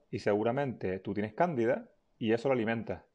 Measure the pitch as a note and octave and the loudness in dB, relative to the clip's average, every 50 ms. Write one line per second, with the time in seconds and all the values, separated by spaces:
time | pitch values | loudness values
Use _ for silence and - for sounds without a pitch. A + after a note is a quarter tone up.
0 | _ - - G#2 - A2 G#2 G#2 G#2+ A#2 B2 C#3 C#3+ C3 G#2+ - - F#2+ F#2 F#2+ | _ -10 -8 -2 2 2 2 4 4 2 2 0 0 -2 -4 -4 -4 -4 -4 -4
1 | - G#2 G2 G#2 G#2 G#2+ - - E3+ F3+ D#3+ A#2+ A2+ A#2 C3+ - - - _ _ | -4 -4 -4 -4 -4 -2 0 0 0 2 2 2 2 2 2 0 -4 -12 _ _
2 | _ _ _ - B2+ G#2+ A2+ A#2 - C#3 C3 B2 G#2+ A2 A2+ A2+ G2 - F#2 - | _ _ _ -4 0 0 0 2 2 2 2 2 0 0 -2 -4 -4 -6 -8 -10
3 | - _ | -12 _